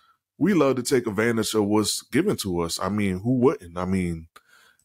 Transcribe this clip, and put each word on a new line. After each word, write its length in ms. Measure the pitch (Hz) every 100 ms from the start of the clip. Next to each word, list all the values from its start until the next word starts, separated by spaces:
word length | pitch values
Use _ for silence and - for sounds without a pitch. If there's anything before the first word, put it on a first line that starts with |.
| _ _ _ -
we 160 | 170
love 220 | 190 135 127
to 80 |
take 240 | 120 131 120
advantage 460 | 98 117 113 107
of 140 | 110 101
what's 340 | 107 104 -
given 340 | - 123 202 135
to 220 | 98 87
us. 220 | 85 -
I 80 | 92
mean, 320 | 104 101 92
who 140 | 110 131
wouldn't? 420 | 127 165 87 85
I 80 | 92
mean, 420 | 95 87 82 82 - _ _ _ _